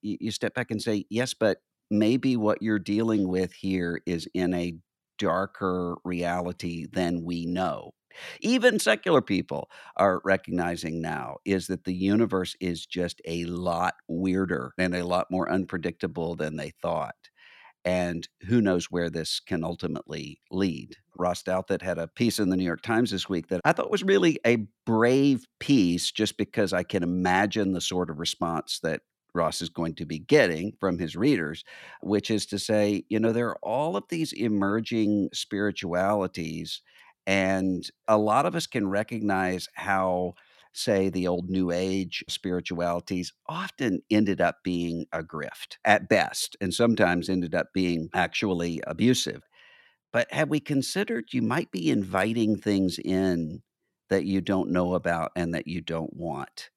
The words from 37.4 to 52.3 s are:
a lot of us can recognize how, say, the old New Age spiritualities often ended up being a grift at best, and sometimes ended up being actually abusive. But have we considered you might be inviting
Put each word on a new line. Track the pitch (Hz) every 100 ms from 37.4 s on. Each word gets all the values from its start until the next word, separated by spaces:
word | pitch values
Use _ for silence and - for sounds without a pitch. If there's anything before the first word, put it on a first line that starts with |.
| 95 95 95 90 - _ -
a | 107
lot | 107 113 160
of | 170
us | -
can | - 101
recognize | 98 110 117 104 95 92 92 - -
how, | 101 98 95 90 90 90 _ _ _
say, | - - 101 95
the | 90 90
old | 87 90
New | 92 90
Age | 85 95 95 90 - -
spiritualities | - 98 90 85 87 87 87 - 92 87 _ -
often | 160 185 - 127 90 _
ended | 107 104 95
up | 87 -
being | - 87 87 82 -
a | 82
grift | 80 80 71 - - - -
at | 104 -
best, | 104 82 - - -
and | 95
sometimes | 87 117 113 92 87 87
ended | 92 87
up | 87 -
being | 95 92 85 82 -
actually | 85 - 107 90 87 82 -
abusive. | 82 110 123 - - _ _ - - _ _ _
But | 117 120
have | 135 151
we | 151
considered | - 143 131 185 202 226 -
you | 127
might | 113 135 -
be | 185 160
inviting | 120 95 92 104